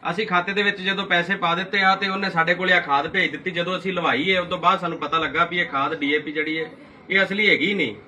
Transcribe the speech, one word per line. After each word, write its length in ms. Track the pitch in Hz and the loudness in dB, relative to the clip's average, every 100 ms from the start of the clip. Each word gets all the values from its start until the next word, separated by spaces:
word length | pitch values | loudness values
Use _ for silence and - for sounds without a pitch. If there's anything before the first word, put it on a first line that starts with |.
| 165 | -4
ਅਸੀਂ 160 | 175 214 | -4 0
ਖਾਤੇ 260 | 180 175 | 0 0
ਦੇ 100 | 196 | 0
ਵਿੱਚ 180 | 202 196 | 0 0
ਜਦੋਂ 260 | 185 190 196 | -4 -4 0
ਪੈਸੇ 280 | 180 175 | 0 0
ਪਾ 200 | 190 175 | 0 0
ਦਿੱਤੇ 280 | 170 185 202 | 0 -2 2
ਆ 140 | 190 190 | 2 2
ਤੇ 120 | 196 | 0
ਉਹਨੇ 220 | 190 190 | -2 -2
ਸਾਡੇ 240 | 170 160 | 0 2
ਕੋਲੇ 180 | 175 185 | 2 4
ਆ 80 | 175 | 2
ਖਾਦ 280 | - 143 156 | 4 0 2
ਭੇਜ 220 | 151 156 | -2 -2
ਦਿੱਤੀ। 200 | 139 185 | -2 -6
ਜਦੋਂ 280 | 170 170 185 | -4 -4 -4
ਅਸੀਂ 140 | 190 | -4
ਲਵਾਈ 420 | 175 160 127 170 | -2 0 0 2
ਹੈ, 60 | 190 | 0
ਉਸ 80 | 170 | 0
ਤੋਂ 100 | 180 | 0
ਬਾਅਦ 220 | 175 185 | 2 2
ਸਾਨੂੰ 180 | 175 156 | 0 -4
ਪਤਾ 200 | 147 160 | -2 0
ਲੱਗਾ 260 | 156 147 | 0 2
ਵੀ 140 | 170 175 | 0 2
ਇਹ 80 | 175 | -2
ਖਾਦ 280 | 151 165 | 0 -2
ਡੀ 200 | 156 143 | 0 0
ਏ 40 | 147 | 0
ਪੀ 140 | 151 | -2
ਜਿਹੜੀ 320 | 151 151 160 | -4 -4 -4
ਹੈ, 60 | 156 - - - - | -6 -10 -20 -20 -2
ਇਹ 140 | 190 | 2
ਅਸਲੀ 260 | 190 196 208 | 2 2 2
ਹੈਗੀ 240 | 156 160 | 4 2
ਨਹੀਂ। 200 | 202 135 101 | 0 -2 -6